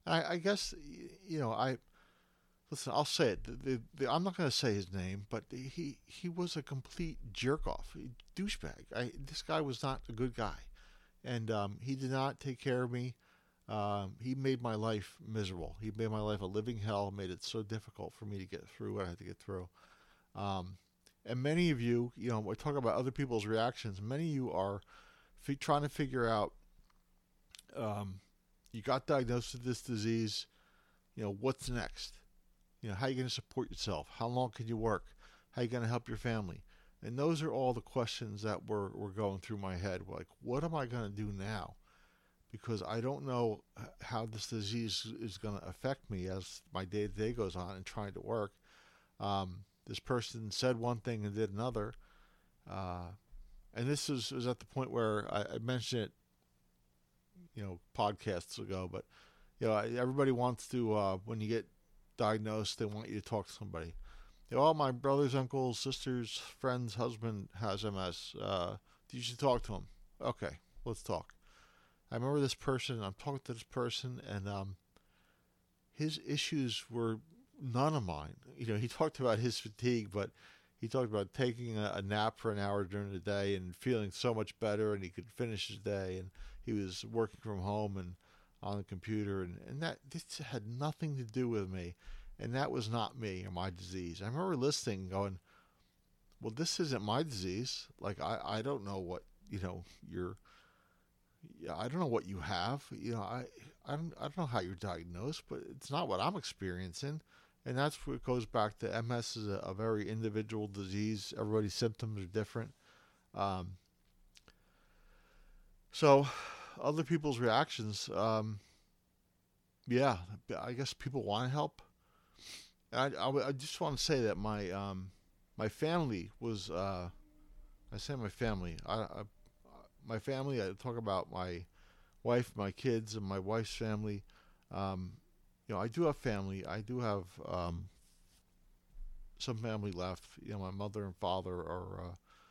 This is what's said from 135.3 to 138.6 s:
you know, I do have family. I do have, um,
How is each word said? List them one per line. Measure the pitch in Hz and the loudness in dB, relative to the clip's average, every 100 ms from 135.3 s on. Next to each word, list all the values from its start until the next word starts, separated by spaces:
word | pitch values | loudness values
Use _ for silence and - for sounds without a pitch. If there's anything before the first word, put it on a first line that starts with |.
| _ - _ - | _ -20 _ -4
you | 98 | -2
know, | |
I | 113 | 0
do | 135 | 2
have | 165 143 | 2 4
family. | 131 101 95 95 80 | 0 0 0 -4 -4
I | 101 | -6
do | 104 123 | -4 -2
have, | 117 101 87 - - | 2 0 -2 -10 -4
um, | 87 87 85 92 - - - - - _ _ | -2 0 -2 -6 -14 -20 -20 -20 -20 _ _